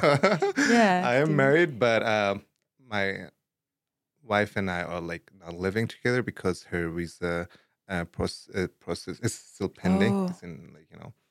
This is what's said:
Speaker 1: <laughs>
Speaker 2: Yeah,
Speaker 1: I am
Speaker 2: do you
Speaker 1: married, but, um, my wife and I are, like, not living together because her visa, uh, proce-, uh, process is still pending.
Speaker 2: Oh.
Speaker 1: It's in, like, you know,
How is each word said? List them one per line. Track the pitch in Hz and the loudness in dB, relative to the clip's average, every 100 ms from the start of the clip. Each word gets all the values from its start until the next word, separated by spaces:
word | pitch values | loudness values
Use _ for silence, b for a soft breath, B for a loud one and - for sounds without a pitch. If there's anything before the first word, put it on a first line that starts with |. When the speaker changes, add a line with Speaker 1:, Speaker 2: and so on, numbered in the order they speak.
Speaker 1:
<laughs> | 160 139 190 180 403 370 285 | 2 4 2 2 0 0 4
Speaker 2:
Yeah, | 240 214 180 | 6 6 4
Speaker 1:
I | 127 127 | 2 2
am | 156 | 2
Speaker 2:
do | |
you | 147 | 4
Speaker 1:
married, | 135 156 170 120 | 4 4 2 2
but, | 120 113 110 | 2 2 2
um, | 107 101 101 - _ _ _ | 2 2 -2 -8 _ _ _
my | 131 104 98 95 87 - _ _ _ _ _ _ _ _ | -8 -2 -2 -4 -10 -20 _ _ _ _ _ _ _ _
wife | 117 104 104 - | -2 0 0 -2
and | 95 | -2
I | 87 | -2
are, | 85 87 | -4 -6
like, | 85 82 - 95 | -6 -8 -12 -20
not | 87 | -14
living | 85 95 101 113 | -6 -2 -2 -4
together | - 123 123 | -4 -2 0
because | 117 - 95 87 | -2 -4 -4 -4
her | - 87 85 | -4 -4 -4
visa, | 82 85 - 87 85 87 b b b - | -4 -8 -6 -4 -4 -6 b b b -8
uh, | 90 | -6
proce-, | 85 - 87 - - 101 | -6 -4 -6 -6 -8 -4
uh, | 90 - | -4 -6
process | - 85 - 87 | -8 -8 -8 -6
is | 117 | -6
still | - - - 98 | -6 -12 -8 -8
pending. | - 185 190 202 | -2 0 4 4
Speaker 2:
Oh. | 196 185 | 2 -2
Speaker 1:
It's | 180 | -6
in, | 180 165 - | -12 -16 -18
like, | - _ | -20 _
you | - | -20
know, | - - _ | -18 -20 _